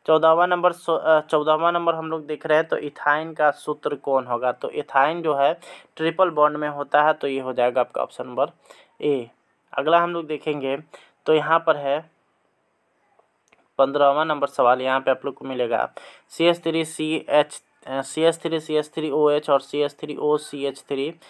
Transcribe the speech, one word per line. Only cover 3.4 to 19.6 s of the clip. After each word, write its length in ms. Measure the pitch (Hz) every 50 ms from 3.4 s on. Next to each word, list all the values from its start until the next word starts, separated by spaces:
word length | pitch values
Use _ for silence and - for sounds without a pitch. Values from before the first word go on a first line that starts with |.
| 151 147
सूत्र 440 | 143 - - 156 147 - - 151 147
कौन 300 | 135 - 143 135 131 123
होगा, 260 | 123 123 117 127 123
तो 180 | 123 - - 143
इथाइन 520 | - 151 143 - - 139 135 151 165 175
जो 140 | 165 160 143
है 180 | 139 139 147 175 180 - - - - - _ _
ट्रिपल 340 | - 160 165 160 175 190 175
बॉन्ड 280 | 160 151 147 147 151
में 120 | 151 151 147
होता 340 | 147 143 143 139 - 147 151
है, 100 | 156 151
तो 140 | 151 -
ये 120 | 143 135 131
हो 140 | 127 131 127
जाएगा 280 | 127 123 123 123 127
आपका 200 | 120 - - 131
ऑप्शन 260 | 123 - - - 127
नंबर 200 | 131 123 123 139 170 - _ _ - - - _ _ _ -
ए। 280 | - 147 143 131 117 117 _ _ _ _ _ _ _ _ -
अगला 220 | 131 139 156 165 170
हम 140 | 170 175 175
लोग 140 | 170 160
देखेंगे 500 | 147 156 - - 160 147 147 135 135 135 143 160 _ - - - _ _ _ -
तो 80 | - 156
यहाँ 260 | 151 147 156 160 165
पर 180 | 165 165 151
है 340 | 147 143 135 139 156 160 _ _ _ _ _ _ _ _ _ _ _ _ _ _ _ _ _ _ _ _ _ _ _ _ _ _ _ _ _ _ _ _ _ _
पन्द्रहवाँ 480 | - 135 135 139 143 143 139 139 147 156
नंबर 220 | 160 151 139 139
सवाल, 340 | 135 - - 127 120 127 127
यहाँ 180 | 127 131 131 135
पे 120 | 131 139
आप 140 | 127 123 -
लोग 100 | 143 -
को 100 | - 139
मिलेगा 480 | 135 131 123 123 113 117 110 120 - _ - - - - _ _ _
सी 160 | - - 170
एच 180 | 170 170 170 -
थ्री 220 | 165 165 165 160
सी 400 | 160 - - 156 156 160 - - -
एच, 320 | - 151 151 - - - - _ _ _ -
अ, 140 | - 131 135
सी 200 | 135 - - 156
एच 200 | 160 165 160 165
थ्री 180 | - 165 165 160
सी 160 | 156 - 151
एच 160 | 151 151 151 -
थ्री 160 | 165 151 151
ओ 180 | 135 156 151 147
एच 200 | 147 151 147 -
और 120 | 143 135